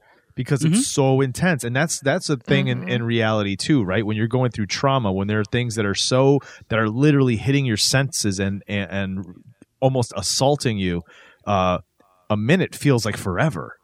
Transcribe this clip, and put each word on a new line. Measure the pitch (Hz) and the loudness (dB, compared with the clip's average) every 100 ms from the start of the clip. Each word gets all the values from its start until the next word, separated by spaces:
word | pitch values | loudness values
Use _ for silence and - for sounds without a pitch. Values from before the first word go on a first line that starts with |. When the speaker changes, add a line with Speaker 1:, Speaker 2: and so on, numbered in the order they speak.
| _ _ _ - | _ _ _ -10
Speaker 1:
because | 123 139 | -2 0
it's | 156 202 | 2 2
Speaker 2:
Mm-hmm. | |
Speaker 1:
so | 277 - 135 135 | 0 0 2 2
intense. | 135 - 180 151 | 0 0 0 0
And | 120 127 | -2 -2
that's, | 165 - | -2 -2
that's | 135 175 - | -2 -2 -2
a | 139 | -6
thing | - 139 131 | 0 0 0
in, | 123 | -2
Speaker 3:
Mm-hmm. | 123 | -2
Speaker 1:
in | 123 | -2
reality | 117 117 110 110 101 98 | 0 0 2 0 0 -4
too, | - 147 | 0 2
right? | 90 98 104 | 2 0 0
When | 107 | -2
you're | 113 | 0
going | 127 127 | 0 0
through | 110 101 | -2 -6
trauma, | - 139 135 104 | 0 0 2 0
when | 95 101 | -2 0
there | 107 | -2
are | 101 | 0
things | 120 123 107 | -2 -2 -2
that | 104 | -2
are | 95 | 0
so, | - 127 135 143 - - - | 2 4 4 4 0 -20 -4
that | 113 | 0
are | 110 | 0
literally | 117 151 143 131 110 | 2 4 4 2 2
hitting | - 139 131 | 0 0 0
your | 107 | 0
senses | - 131 139 - 107 95 | 2 2 0 -2 -2 -2
and, | 98 98 - | -2 -4 -4
and, | 101 90 | -6 -4
and | 98 98 95 90 90 - _ _ _ | -4 -4 -6 -10 -16 -20 _ _ _
almost | 131 131 120 101 | 0 2 -2 -4
assaulting | 95 - 135 147 131 104 | -4 0 2 2 0 0
you, | 92 87 - - - _ - | 0 -2 -6 -20 -20 _ -2
uh, | 98 92 90 - _ _ _ _ | 0 2 0 -6 _ _ _ _
a | 107 | -2
minute | 110 185 139 - | 2 2 0 -2
feels | 143 120 107 | 2 2 0
like | 95 | -6
forever. | 98 90 151 85 58 - | -4 0 0 -2 -10 -10